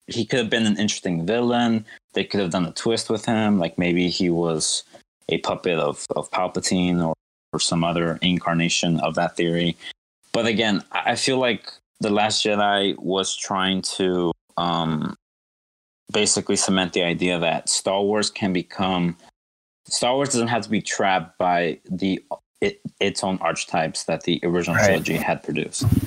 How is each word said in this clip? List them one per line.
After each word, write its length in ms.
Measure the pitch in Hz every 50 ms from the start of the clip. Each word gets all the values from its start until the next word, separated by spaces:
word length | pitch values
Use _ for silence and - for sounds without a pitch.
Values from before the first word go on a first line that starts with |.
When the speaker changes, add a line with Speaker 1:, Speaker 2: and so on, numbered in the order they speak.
| _ -
Speaker 1:
he 180 | - 117 110
could 140 | - - 127
have 100 | 113 101
been 160 | 120 117 113 107
an 100 | 101 -
interesting 480 | 107 101 - - - 98 87 82 82
villain. 600 | 92 113 120 120 120 120 120 120 117 113 110 107 - - - _ _ -
They 120 | 98 95
could 160 | - - 101
have 100 | 98 85
done 140 | 90 95 87
a 60 | 82 -
twist 360 | - - 117 113 107 - -
with 140 | 113 107 -
him. 320 | - 117 110 110 104 104 95
Like, 220 | 87 - - -
maybe 300 | 87 87 85 90 90 87
he 200 | 85 - 95 87
was 540 | 85 82 85 82 80 78 - - - - - _ - - _ _ _ _ - -
a 80 | 82 -
puppet 400 | - - 95 85 - 92 85 80
of, 260 | 76 73 69 - - - -
of 160 | 76 73 -
Palpatine 720 | - 92 92 90 - 92 - - 95 92 90 90 87 87 82 80
or, 60 | 80 _ _ _ _ _ _ _ -
or 60 | -
some 240 | - - 90 85 82
other 340 | 85 85 85 85 85 80 78
incarnation 760 | - 90 90 82 - 85 85 82 82 87 - - - 87 82 78
of 160 | 71 78 78
that 220 | 85 85 82 - -
theory." 400 | 87 85 82 85 87 85 85 - - - - _ _ _ _ _ _ _ -
But 120 | 117 110
again, 380 | 113 110 98 113 107 98 87 - -
I, 220 | - 87 - - 117
I 20 |
feel 220 | 117 - 139 131 127
like 340 | 131 123 107 95 - - - - _ _ _ -
The 80 | - 107
Last 320 | 101 104 104 110 107 - -
Jedi 520 | 107 104 101 104 101 101 101 98 98 78 -
was 360 | - 85 92 95 92 - -
trying 460 | - - - 101 95 92 95 95 92 90 - - -
to, 360 | 95 92 90 90 87 82 85 _ _ _ - -
um, 580 | 85 87 85 82 82 80 80 76 - - - - _ _ _ _ _ _ _ _ _ _ _ _ _ _ _ _ _ -
basically 460 | - 107 104 101 - 104 90 - 101 98
cement 360 | - - 95 92 92 87 -
the 100 | 98 90
idea 360 | 85 85 82 92 90 90 82
that 300 | 85 80 78 - - -
Star 320 | - - - 101 95 98 101
Wars 260 | 101 107 107 104 98
can 220 | - - 107 95 90
become, 600 | 90 85 - - - 98 92 92 90 87 87 85 - - - _ _ _ _ _ _ _ _ _ _ _ -
Star 260 | - - 139 120 131
Wars 140 | 139 143 135
doesn't 200 | 131 117 117 113
have 140 | 120 110 98
to 60 | 104
be 120 | 110 98
trapped 560 | - - - - 107 98 95 92 82 82 _ -
by 420 | 92 90 87 87 87 82 69 - _ -
the, 320 | 92 85 98 98 92 - - - - - _ _ _ -
it, 220 | - 101 - - - - - -
its 240 | 95 101 98 - -
own 140 | 95 92 -
archetypes 640 | - 82 82 - - - - 85 80 80 - - -
that 180 | - 82 78 -
the 160 | - 85 - -
original 320 | 87 85 87 85 85 82
Speaker 2:
Right. 120 | 95 104 101
Speaker 1:
trilogy 280 | 95 87 - - -
had 260 | - - - 82 - -
produced. 420 | - 76 - - - - - - - - - -